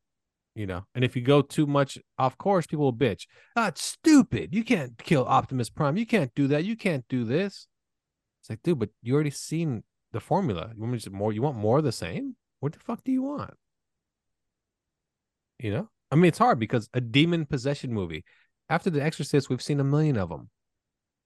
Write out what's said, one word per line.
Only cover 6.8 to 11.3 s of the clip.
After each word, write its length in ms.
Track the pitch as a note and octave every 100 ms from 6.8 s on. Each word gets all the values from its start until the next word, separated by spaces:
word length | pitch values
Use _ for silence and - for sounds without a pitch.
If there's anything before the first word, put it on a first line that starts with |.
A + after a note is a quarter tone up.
| F#3+ C#3 -
do 160 | B2+
this." 440 | A2 D3 G3+ - - _ _ _ _ _ _ _
It's 80 | -
like, 100 | A2+
"Dude, 140 | - D3
but 100 | G#2 _
you 140 | A#2
already 160 | C#3+ D3
seen 540 | - - D#3+ D#3+ A2 - _ _
the 60 | A2+
formula. 540 | - F3 E3 E2+ D#2+
You 60 | A2
want 120 | A2+
me 40 | A#2+
to 120 | G#2+
more? 220 | G2 G#2+